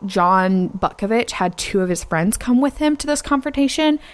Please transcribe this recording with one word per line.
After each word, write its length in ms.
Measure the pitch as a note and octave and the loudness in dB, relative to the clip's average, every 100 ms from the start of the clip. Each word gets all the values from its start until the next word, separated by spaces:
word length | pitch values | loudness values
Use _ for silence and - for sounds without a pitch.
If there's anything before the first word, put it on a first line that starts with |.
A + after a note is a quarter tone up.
John 640 | G3 F#3+ F3 F#3+ F#3 F#3+ F3+ | -6 0 4 4 4 2 0
Butkovich 640 | F#3+ - - G3+ A3+ A#3 | -2 -6 -4 -2 -2 -2
had 260 | - F3+ - | -2 -4 -2
two 240 | - G3+ | -4 -2
of 80 | F#3 | 0
his 160 | E3+ | -2
friends 320 | - E3 F3+ - | -2 -2 0 -2
come 240 | - B3 | 0 2
with 160 | C#4 - | 2 0
him 180 | D4+ D4 | -2 0
to 80 | D4 | 0
this 160 | D4 | 0
confrontation, 760 | - C#4 D4 C#4 C#4 - D#4 D4+ - | 0 -2 0 0 0 2 2 0 -4